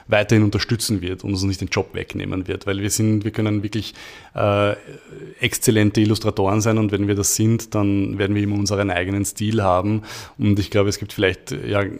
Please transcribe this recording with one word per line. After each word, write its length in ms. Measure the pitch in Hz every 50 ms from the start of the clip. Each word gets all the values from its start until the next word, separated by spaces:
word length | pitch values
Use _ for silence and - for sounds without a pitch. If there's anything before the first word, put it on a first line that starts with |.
| -
weiterhin 360 | - 107 104 107 - 117 107 107
unterstützen 580 | 104 101 101 - - 120 107 - - 110 92
wird 220 | 87 87 95 92 -
und 80 | 101
uns 100 | 98 92
nicht 180 | 98 98 95 -
den 80 | 98 90
Job 220 | - 101 95 -
wegnehmen 560 | - 92 90 - - 98 98 98 98 95 92 92
wird, 180 | 95 98 -
weil 140 | 101 98 98
wir 100 | 101 101
sind, 340 | - - 110 110 107 104 101
wir 60 | 110
können 300 | - 120 110 107 104 104
wirklich, 320 | 101 104 - 110 101 - - - - - - - - - -
äh, 400 | - 107 104 101 101 101 104 - - - - - - - - - - - - - -
exzellente 600 | 127 120 - - - 131 110 107 104 101 - 113
Illustratoren 600 | 107 107 110 - - 107 - - 98 95 101 110
sein 180 | 104 113 110 110
und 140 | 107 101
wenn 160 | 104 95 101 101
wir 60 | 104
das 220 | 101 98 - -
sind, 380 | - 110 113 113 110 - - -
dann 440 | 107 104 101 101 101 98 - 101 101
werden 160 | 101 98 104
wir 80 | 104
immer 140 | 104 104 101
unseren 340 | 101 101 98 104 98 101 98
eigenen 340 | 87 87 92 95 98 101 98
Stil 380 | - - - 107 107 113 110
haben 400 | 98 95 90 92 95 104 107 107 107 - - - - - - -
und 200 | 107 104 101 104
ich 120 | 98 -
glaube, 180 | - 104 98 104
es 100 | 101 -
gibt 140 | 104 -
vielleicht, 380 | - - 101 92 90 - - -
ja, 340 | - - - - 101 101 101 - -